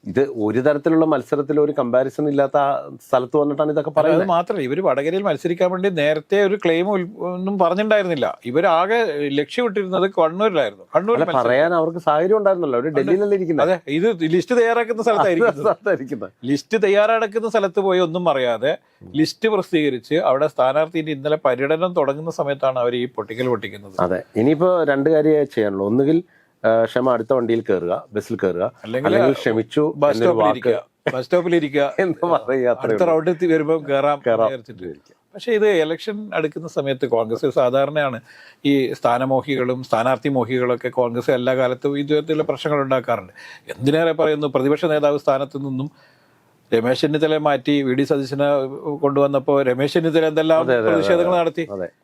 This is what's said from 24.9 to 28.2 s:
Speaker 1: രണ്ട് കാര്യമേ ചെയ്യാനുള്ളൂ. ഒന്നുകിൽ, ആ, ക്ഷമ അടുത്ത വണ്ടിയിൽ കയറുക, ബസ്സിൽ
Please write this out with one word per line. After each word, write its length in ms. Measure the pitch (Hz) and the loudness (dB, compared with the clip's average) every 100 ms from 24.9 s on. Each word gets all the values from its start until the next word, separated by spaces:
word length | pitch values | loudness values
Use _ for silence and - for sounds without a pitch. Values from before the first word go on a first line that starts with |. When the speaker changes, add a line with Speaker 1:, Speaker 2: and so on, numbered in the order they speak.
Speaker 1:
രണ്ട് 180 | 139 139 | 0 2
കാര്യമേ 380 | 160 151 151 143 - | 2 4 2 0 -2
ചെയ്യാനുള്ളൂ. 300 | 104 98 101 | -2 -2 0
ഒന്നുകിൽ, 280 | 120 139 165 - _ _ _ | 2 2 0 -2 _ _ _
ആ, 80 | 110 113 113 | 0 2 0
ക്ഷമ 180 | 123 131 120 | 0 0 0
അടുത്ത 160 | 110 | 0
വണ്ടിയിൽ 280 | 131 117 117 110 | -2 0 -2 0
കയറുക, 260 | 95 85 90 - | -2 0 -4 -6
ബസ്സിൽ 220 | 104 | -10